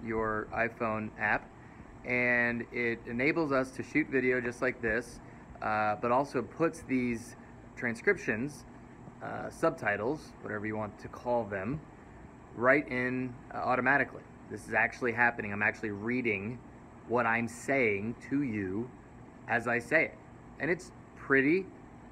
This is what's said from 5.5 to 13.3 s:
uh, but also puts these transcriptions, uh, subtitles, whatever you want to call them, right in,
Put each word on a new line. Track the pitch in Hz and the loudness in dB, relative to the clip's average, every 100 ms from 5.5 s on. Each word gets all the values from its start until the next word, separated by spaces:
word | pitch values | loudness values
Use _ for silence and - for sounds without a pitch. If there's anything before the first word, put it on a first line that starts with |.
| - | -6
uh, | 110 107 107 107 | 0 2 2 2
but | 120 | 4
also | 123 143 135 | 4 4 0
puts | 107 - 165 160 | -2 2 0 0
these | - 131 123 113 - - - - - - | -2 0 2 -2 -6 -16 -18 -18 -18 -4
transcriptions, | 123 113 202 202 - 110 143 - - - - - - - | -2 0 2 2 2 0 -2 -6 -16 -18 -18 -18 -18 -12
uh, | 107 107 110 | -10 -8 -8
subtitles, | - 160 156 107 101 113 151 - - | 2 2 2 0 2 0 -2 -6 -12
whatever | 104 104 107 | -6 -4 -2
you | 107 | -2
want | 104 - | -4 -6
to | - | -12
call | - 123 120 | -6 0 2
them, | 104 98 101 151 - - - - - - - - | 2 -2 -2 -4 -8 -18 -18 -18 -18 -18 -14 2
right | 127 143 147 | 6 6 4
in, | 123 127 127 127 | -2 0 -2 -4